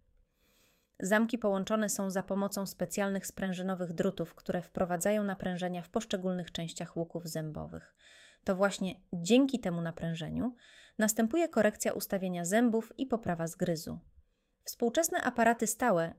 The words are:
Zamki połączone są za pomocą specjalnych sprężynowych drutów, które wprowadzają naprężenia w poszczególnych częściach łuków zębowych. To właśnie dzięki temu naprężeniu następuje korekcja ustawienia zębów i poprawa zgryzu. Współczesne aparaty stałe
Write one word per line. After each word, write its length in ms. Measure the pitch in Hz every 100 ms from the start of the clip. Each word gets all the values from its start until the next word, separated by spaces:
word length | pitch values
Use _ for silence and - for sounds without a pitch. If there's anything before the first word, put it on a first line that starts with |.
| _ _ _ _ _ _ _ _ _ -
Zamki 380 | 185 214 226 233
połączone 500 | 214 196 190 220 208
są 220 | - 196
za 120 | 185
pomocą 440 | 185 196 196 202 190
specjalnych 600 | - 175 - 196 196 -
sprężynowych 680 | - 190 180 185 185 175
drutów, 420 | 165 185 185 165
które 280 | - - 180
wprowadzają 640 | 170 - 180 175 208 214
naprężenia 580 | 202 190 185 175 180 180
w 60 | 165
poszczególnych 640 | 226 220 196 185 180 170
częściach 440 | - 165 - 170 -
łuków 320 | 170 170 170
zębowych. 680 | 160 156 151 151 165 - _ - - - _
To 120 | - 185
właśnie 380 | 202 - 190 - _
dzięki 480 | 180 170 240 269 262
temu 200 | 185 170
naprężeniu 760 | 170 165 165 165 156 156 214 240 - - - -
następuje 500 | 214 - 226 330 330
korekcja 440 | 233 208 - 220
ustawienia 520 | - - 196 185 175
zębów 480 | 170 214 240 220 220 -
i 80 | 269
poprawa 400 | 226 226 196 165
zgryzu. 520 | - 180 160 - 160 - - _ _ _ _
Współczesne 580 | - - 233 269 330 359
aparaty 440 | - 226 226 233 214
stałe 480 | - 247 175 165